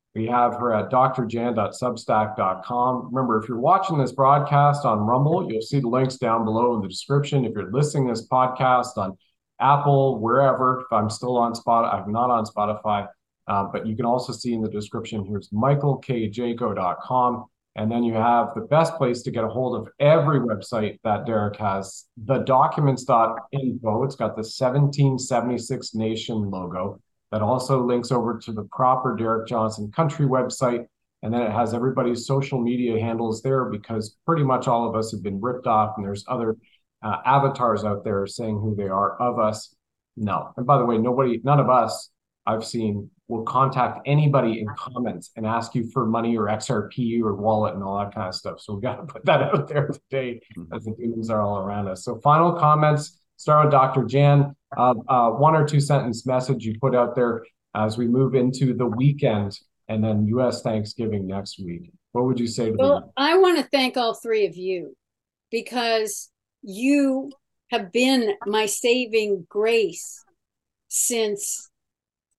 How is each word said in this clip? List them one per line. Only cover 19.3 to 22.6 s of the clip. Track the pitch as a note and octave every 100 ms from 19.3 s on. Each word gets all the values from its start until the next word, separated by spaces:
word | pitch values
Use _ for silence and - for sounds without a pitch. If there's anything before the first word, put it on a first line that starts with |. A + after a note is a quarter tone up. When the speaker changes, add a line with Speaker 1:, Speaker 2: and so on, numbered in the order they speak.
Speaker 1:
get | A#2
a | A2
hold | A2+ B2+ A2
of | - -
every | D3 D#3+ C#3+ C#3
website | A#2 G2+ - A#2 G#2 -
that | A2 G2+
Derek | A#2 A2 G#2 -
has, | G#2 G2 - - - -
the | G#2+ B2+
documents | A#2+ C3